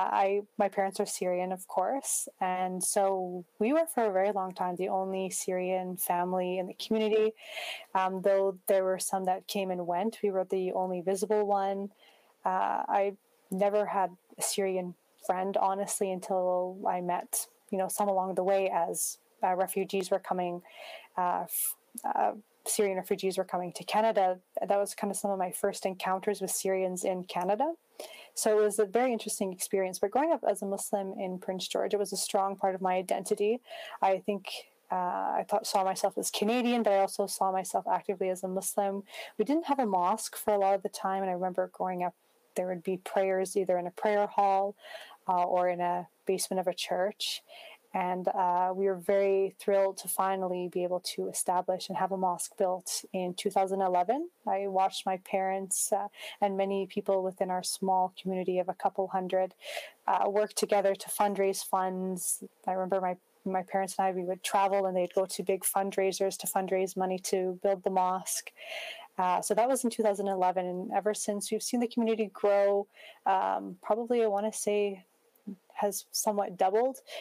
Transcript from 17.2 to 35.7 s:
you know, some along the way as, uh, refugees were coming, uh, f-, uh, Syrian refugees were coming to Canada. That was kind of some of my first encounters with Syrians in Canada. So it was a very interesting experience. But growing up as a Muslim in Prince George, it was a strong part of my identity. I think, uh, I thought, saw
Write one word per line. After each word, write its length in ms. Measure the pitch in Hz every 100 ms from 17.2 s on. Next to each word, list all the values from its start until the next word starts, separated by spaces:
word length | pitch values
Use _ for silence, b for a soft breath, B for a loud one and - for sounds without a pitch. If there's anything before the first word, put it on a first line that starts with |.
| - - - _ -
you 80 | 190
know, 80 | 185
some 200 | - 202
along 280 | 190 185 180
the 80 |
way 260 | 185 196 190
as, 480 | 175 175 170 - - _ -
uh, 100 | 190
refugees 560 | 180 185 202 185 196 185
were 100 | 190
coming, 420 | - 185 180 175 B B B B B -
uh, 240 | 180 180
f-, 320 | 175 - - - _ - - -
uh, 160 | 202 208 - _ -
Syrian 320 | - 202 185
refugees 400 | 180 190 190 185
were 60 |
coming 280 | 185 180 180
to 100 | -
Canada. 560 | 185 208 226 208 185 185 _ -
That 200 | 190 202
was 160 | 202 -
kind 160 | 202
of 60 | 190
some 120 | 208
of 80 | 190
my 140 | 180
first 340 | - 202 185 196
encounters 560 | 185 185 190 208 202
with 80 | 185
Syrians 540 | - 190 190 185 185
in 220 | - 185 180
Canada. 480 | 180 180 214 294 339 _ B B B B
So 240 | - 220 214
it 60 |
was 160 | 208 202
a 60 | 202
very 280 | 226 254
interesting 400 | 226 214 - 190
experience. 460 | 185 - 196 185 180
But 100 | 202
growing 200 | 247 311
up 120 | 277 -
as 160 | 202
a 20 | 202
Muslim 480 | 196 - 202 190 -
in 180 | 190 185
Prince 300 | - 185 -
George, 260 | - 196
it 60 | 202
was 120 | 202
a 60 | 190
strong 380 | - 202 196 196
part 180 | 196
of 80 | 185
my 140 | 185 185
identity. 640 | 185 - 185 208 208 247 B B B B
I 160 | 196 185
think, 300 | 196 202 196 - - _ -
uh, 40 | 185
I 500 | 180 190 190 - 160
thought, 200 | 208
saw 160 | -